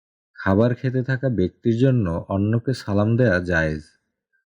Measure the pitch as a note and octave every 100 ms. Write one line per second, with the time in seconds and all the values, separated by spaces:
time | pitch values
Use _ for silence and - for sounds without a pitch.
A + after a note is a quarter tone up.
0 | _ _ _ - G2 G2 A#2 A#2 C3 B2+
1 | A#2+ C3 C3+ G#2 F#2 - A#2+ A2+ C3+ B2+
2 | F#2 E2+ - G2 G#2 A#2 B2 B2+ - G2+
3 | G#2 A#2 B2 F2+ F2 E2+ D#2+ D#2 - _
4 | _ _ _ _